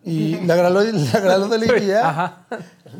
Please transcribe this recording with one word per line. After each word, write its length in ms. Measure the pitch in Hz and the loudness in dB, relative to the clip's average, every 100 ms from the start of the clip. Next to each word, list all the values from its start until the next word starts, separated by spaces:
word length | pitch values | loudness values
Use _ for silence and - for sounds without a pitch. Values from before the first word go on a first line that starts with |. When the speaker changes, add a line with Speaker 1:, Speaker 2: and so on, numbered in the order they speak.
Speaker 1:
y 320 | 180 160 156 170 | -6 -4 -2 -2
le 160 | 175 | 0
agradó, 280 | 170 175 190 | 2 4 2
<laughs> 0 | |
le 260 | 220 208 139 | 0 0 0
agradó 360 | 220 190 190 202 | 0 2 2 0
de 100 | 226 | 0
la 60 | 226 233 | 2 0
idea. 300 | 202 202 240 | 2 0 0
Speaker 2:
Ajá. 380 | 151 175 - _ 214 - _ - - | -2 -6 -8 _ -14 -14 _ -20 -20